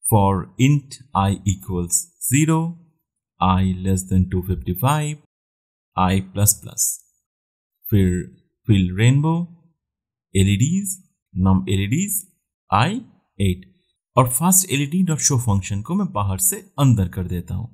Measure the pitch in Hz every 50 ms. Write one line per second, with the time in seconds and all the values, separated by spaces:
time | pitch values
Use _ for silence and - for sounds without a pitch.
0 | _ - - 107 98 98 98 92 - - - - 123 135 147 143 - - - -
1 | - _ _ 92 98 98 101 92 - 104 92 - - - 92 90 87 85 - -
2 | - _ _ _ - - 123 139 156 151 165 160 160 165 170 - - _ _ _
3 | _ _ _ _ _ _ _ _ 90 92 92 90 92 92 92 92 92 95 95 92
4 | - - 95 95 92 87 - 92 90 98 92 85 - - 90 - - 131 147 151
5 | 151 151 151 147 _ _ _ _ _ _ _ _ _ _ _ _ _ _ _ -
6 | 92 92 92 95 92 - - 98 101 104 - - - - - - - - - -
7 | _ _ _ _ _ _ _ _ _ _ _ _ _ _ _ _ _ - - 101
8 | 95 92 90 90 85 - - _ _ _ _ _ _ - 110 98 92 90 90 95
9 | 110 120 131 143 147 160 165 170 175 170 - - _ _ _ _ _ _ _ _
10 | _ _ _ _ _ _ _ 95 95 98 101 98 123 151 175 190 202 - - -
11 | - _ _ _ _ _ _ 90 90 95 95 95 95 - 101 98 98 101 113 156
12 | 196 208 214 - - - _ _ _ _ _ _ _ _ - - 117 160 208 247
13 | 254 - _ _ _ _ _ _ 101 95 90 - - _ _ _ _ _ _ _
14 | _ _ _ - 135 120 - - 160 180 190 185 - - 120 139 147 139 147 185
15 | 190 165 156 147 - - 147 127 120 - 101 101 92 - 104 101 104 - 175 196
16 | 208 165 - 104 101 98 95 92 - - - 214 - _ _ - 143 135 123 113
17 | 95 87 - 107 90 87 90 87 85 - 90 92 - -